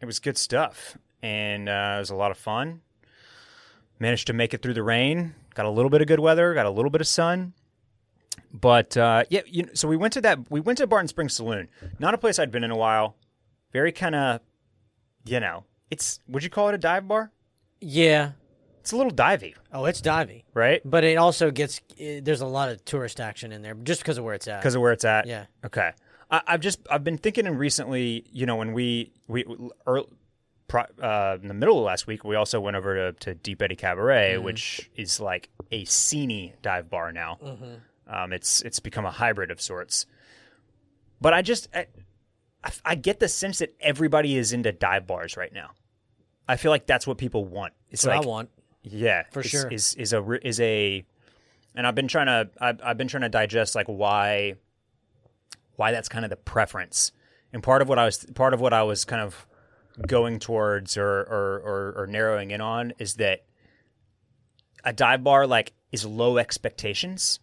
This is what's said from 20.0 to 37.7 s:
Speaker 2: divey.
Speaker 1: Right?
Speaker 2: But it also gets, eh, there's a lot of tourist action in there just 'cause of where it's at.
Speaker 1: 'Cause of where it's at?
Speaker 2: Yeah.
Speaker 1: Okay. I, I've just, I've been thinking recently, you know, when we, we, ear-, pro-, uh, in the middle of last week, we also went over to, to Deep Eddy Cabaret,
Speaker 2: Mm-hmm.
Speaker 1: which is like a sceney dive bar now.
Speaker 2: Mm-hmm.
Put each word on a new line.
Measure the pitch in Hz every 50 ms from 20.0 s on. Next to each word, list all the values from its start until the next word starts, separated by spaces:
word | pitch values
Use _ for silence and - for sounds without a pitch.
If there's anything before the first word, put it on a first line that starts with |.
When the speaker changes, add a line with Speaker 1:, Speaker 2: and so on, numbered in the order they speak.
Speaker 2:
divey. | - 156 156 160 151 107 110 117 - _
Speaker 1:
Right? | - 117 117 127 160 - -
Speaker 2:
But | 135 147 170 156
it | 160 160
also | 165 170 175 165 - 165 151
gets, | 135 131 147 143 - - - - - -
eh, | 151 151 147 143
there's | 135 147 151 123
a | 135
lot | 131 131 135 139 127
of | 117 104 -
tourist | - - 139 123 113 - -
action | 117 107 101 - - 113
in | 107 107
there | 104 107 110
just | 110 117 139 170 - -
'cause | 160 143 120
of | 117
where | 113 104
it's | 95 -
at. | 113 104 98
Speaker 1:
'Cause | - 135 123
of | 127
where | 120 120
it's | 117 110 -
at? | 110 107 107 110
Speaker 2:
Yeah. | 120 117 107 101 - _ _ -
Speaker 1:
Okay. | - - 110 92 85 - _ _ _ _ - - -
I, | 156 160 -
I've | - 170 170
just, | 151 202 190 - - -
I've | 147 147 143
been | 165 165 151
thinking | - 220 214 240 214 185 151
recently, | 127 143 143 - - 127 120 135 127 123 120 117 117 - _
you | - 120 127
know, | 123 117
when | 110 110 110
we, | 113 120 123 120 120 117 117 - _ _ _
we, | - 113 123 - - 117 - 120 120 - _ - 127
ear-, | 127 139 - - _ _ _ _ _ _ _ _ _ _ _ -
pro-, | - 120 120 - - -
uh, | 131 113 107 104 98 98 95 92
in | 95 101
the | 98
middle | 101 131 214 214 143
of | 110
last | 98 92 87 -
week, | - 107 104 -
we | 104 104
also | 107 107 - - 110
went | 98 101 101
over | 95 92 98 95
to, | 95 92 92 90 -
to | - 101 90
Deep | 80 - 104 98 -
Eddy | 104 95 90
Cabaret, | - - 92 90 92 107 127 135 117 101 95 92
Speaker 2:
Mm-hmm. | 92 92
Speaker 1:
which | 95 104 110 - - - - - - _
is | - 107 95 - -
like | 104 98 90 90 - - _ - - -
a | 113 110 92
sceney | - - - - - 151 147 143 127 110 101 90 87 - _
dive | - 104 92 90 82 82
bar | 95 87 85 82
now. | 82 85 85 82 85 -
Speaker 2:
Mm-hmm. | - 139 135 - 131 123